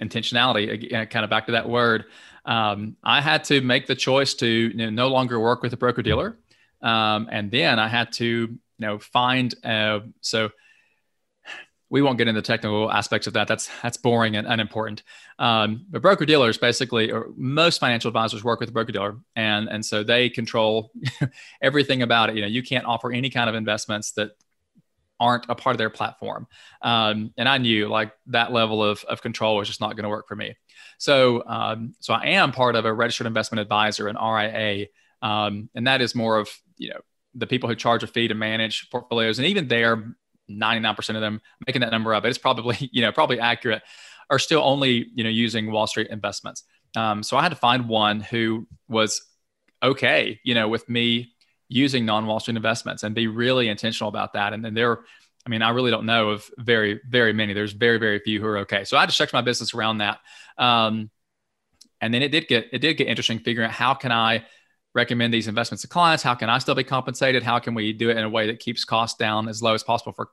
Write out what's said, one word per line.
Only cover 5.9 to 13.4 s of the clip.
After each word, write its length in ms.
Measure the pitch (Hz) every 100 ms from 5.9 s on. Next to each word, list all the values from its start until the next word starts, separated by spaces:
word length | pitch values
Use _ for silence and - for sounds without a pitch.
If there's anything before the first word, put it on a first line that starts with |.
| 123
dealer. 380 | 113 113 196 - _ _ _ _
Um, 480 | 117 113 107 107 113
and 200 | 110 101
then 300 | 123 165 113
I 80 | 110
had 240 | 120 117
to, 120 | -
you 340 | 117 117 113 123 _ -
know, 220 | 107 104
find, 520 | - 123 123 127 123 -
uh, 360 | 120 110 107 107 117 -
so 300 | - 113 107 - _ _ _ _ _ _ _ _ - - - _ -
we 120 | 135
won't 160 | 139 120
get 100 | 117
into 120 | 107
the 60 | -
technical 440 | 113 107 107 107
aspects 360 | 104 - 110 104
of 60 |
that. 160 | 107